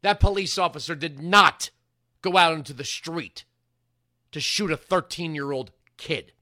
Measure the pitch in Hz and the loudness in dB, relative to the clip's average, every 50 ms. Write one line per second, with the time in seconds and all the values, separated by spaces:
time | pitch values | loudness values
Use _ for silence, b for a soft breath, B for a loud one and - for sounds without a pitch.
0 | - 196 208 202 - 202 202 196 196 175 - 190 185 170 - 151 - - 165 147 | 2 0 2 4 4 4 4 0 -2 -2 -2 -2 -2 -2 -2 -6 -10 -8 -8 -6
1 | 156 165 147 135 156 175 190 208 190 156 - - - - _ _ _ _ _ _ | -8 -8 -8 -10 -4 4 6 8 8 8 4 0 -12 -14 _ _ _ _ _ _
2 | _ _ _ _ - 190 180 190 175 165 160 160 143 - 143 120 135 - - - | _ _ _ _ -6 2 4 4 4 4 2 -2 -8 -12 -14 -12 -10 -10 -10 -10
3 | - 165 165 170 131 92 _ - - _ _ _ _ _ _ _ _ _ _ _ | -10 -8 -8 -8 -8 -10 _ -20 -20 _ _ _ _ _ _ _ _ _ _ _
4 | _ _ _ _ _ _ - 151 139 - - - 208 180 156 - _ _ 190 180 | _ _ _ _ _ _ -10 -6 -6 -4 -2 -2 -2 -2 -2 -4 _ _ -2 -2
5 | - _ - - 170 165 156 147 143 139 143 131 127 98 _ _ _ _ _ - | 0 _ -10 -8 -8 -6 -6 -6 -6 -6 -6 -6 -6 -10 _ _ _ _ _ -20
6 | - - 160 113 - _ _ _ | -8 -6 -6 -6 -6 _ _ _